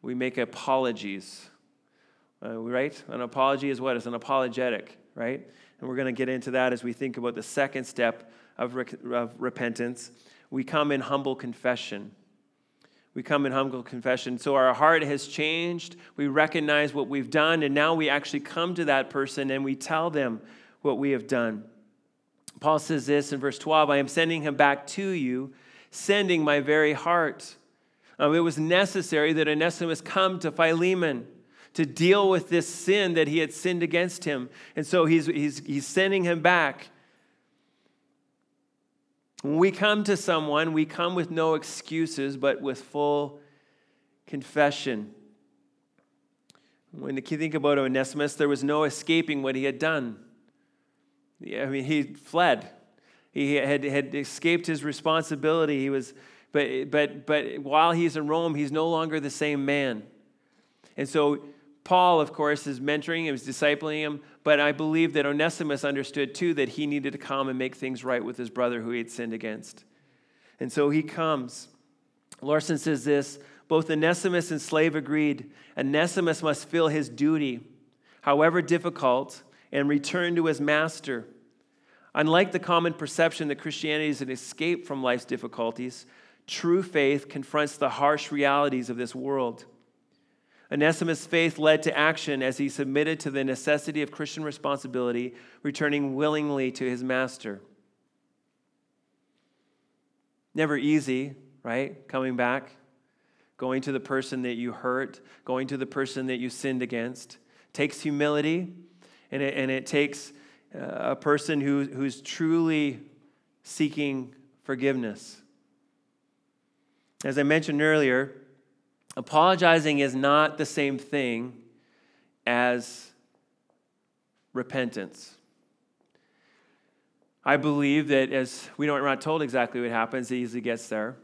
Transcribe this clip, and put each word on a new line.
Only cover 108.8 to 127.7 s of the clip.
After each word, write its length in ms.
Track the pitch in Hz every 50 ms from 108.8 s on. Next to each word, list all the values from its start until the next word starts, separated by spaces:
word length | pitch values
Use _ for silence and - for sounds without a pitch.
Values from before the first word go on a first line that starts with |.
| - - _ _ _ - _ _ _ _
and 100 | - 135
it, 120 | 143 139 139
and 160 | 143 135 131
it 140 | 131 131 127
takes, 480 | - - 143 147 143 139 - - - - - - - - _ _ _ -
uh, 360 | - - - - - - -
a 40 | 135
person 460 | 131 - 151 147 143 147 - 160 147
who, 240 | 139 139 139 143 139
who's 360 | 139 - 127 139 135 120 -
truly 800 | - - - - 165 160 160 170 165 160 160 151 147 143 127 110 - - _ _ _ _ _ _ _ _ _ _ _
seeking 720 | - - - 156 147 147 147 147 143 135 131 127 - - - _ _ _ _ _
forgiveness. 800 | - 135 123 131 139 135 131 120 110 101 - - - - - _ _ _ _ _ _ _ _ _ _ _ _ _ _ _ _ _ _ _ _ _ _ _ _ _ _ _ _ _ _ _ _ _ _ _ _ -
As 140 | 135 131
I 60 | 143 139
mentioned 380 | 143 151 160 156 160 147 147
earlier, 520 | 151 156 156 156 147 131 127 127 135 135 - - - _ _ _ _ _ _ _ _ _ _ _ _ _ -
apologizing 840 | - 117 - - 151 160 185 190 175 180 170 165 165 147 156 147 143
is 140 | 139 135 123
not 440 | 131 135 139 143 151 156 151 151 -
the 60 | 156
same 340 | - - 151 143 139 139 135
thing 640 | 139 - - 143 135 123 117 113 120 127 120 120 - - _ _ _ _ _ _ _ _ _ _ _ _ _ _ _
as 680 | 117 120 123 123 123 123 123 120 - - - - - _ _ _ _ _ _ _ _ _ _ _ _ _ _ _ _ _ _ _ _ _ _ _ _ _ _ _ _ _
repentance. 800 | 127 123 127 - 135 127 117 - 104 95 - - - - - - _ _ _ _ _ _ _ _ _ _ _ _ _ _ _ _ _ _ _ _ _ _ _ _ _ _ _ _ _ _ _ _ _ _ _ _ _ _ _ _ _ _
I 140 | - 139
believe 520 | 143 131 151